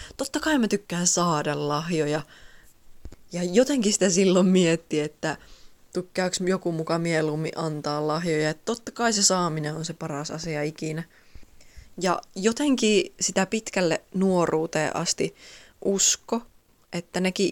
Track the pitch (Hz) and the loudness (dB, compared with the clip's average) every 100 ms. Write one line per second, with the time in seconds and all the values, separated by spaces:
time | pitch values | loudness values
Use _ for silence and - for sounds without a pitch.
0 | - - 277 294 311 294 214 202 - 175 | -16 -10 -6 -4 0 2 2 0 -2 -2
1 | 175 180 175 151 147 147 147 147 165 165 | 0 2 2 2 0 -2 -2 -2 -2 -2
2 | 147 151 - - - - - _ - - | 0 -2 -6 -16 -20 -20 -20 _ -20 -18
3 | - - - 175 180 190 262 277 202 202 | -16 -18 -10 -6 2 4 4 2 2 2
4 | 190 175 190 180 185 185 170 165 - 156 | 2 4 4 6 6 6 4 2 0 -4
5 | 151 - 160 - - - - - - 180 | -4 -4 -6 -6 -10 -20 -20 -20 -10 -10
6 | 180 - 180 - 180 185 175 160 160 165 | -6 -4 -2 -2 -2 0 -2 -4 -2 -2
7 | 170 160 156 151 156 - 160 151 147 147 | 0 0 0 -2 -4 -4 -4 -4 -4 -2
8 | 151 151 175 156 151 156 - 233 - - | -2 -2 0 0 0 -2 -4 -6 -8 -2
9 | 233 202 196 185 175 156 151 160 160 160 | 0 2 2 2 0 -2 -4 -6 -8 -8
10 | 160 143 151 156 165 147 147 156 156 156 | -8 -8 -8 -8 -6 -4 -6 -6 -8 -8
11 | 170 _ - - - - - - - - | -10 _ -20 -20 -20 -20 -20 -20 -18 -4
12 | 180 175 - - 202 226 294 247 214 208 | -2 -2 -4 -2 0 2 2 2 4 4
13 | - - - 190 190 226 - 196 175 160 | 2 -4 -2 0 0 -2 -4 -2 0 0
14 | - 185 190 180 160 156 165 156 151 - | -4 0 2 4 2 0 -2 -2 -2 -2
15 | 175 - 160 - - - - _ - 196 | -4 -2 -4 -6 -20 -20 -20 _ -2 2
16 | - - - 233 - _ _ _ _ 175 | 2 0 -2 -6 -6 _ _ _ _ -10
17 | - 180 185 185 185 | -6 -2 -2 2 0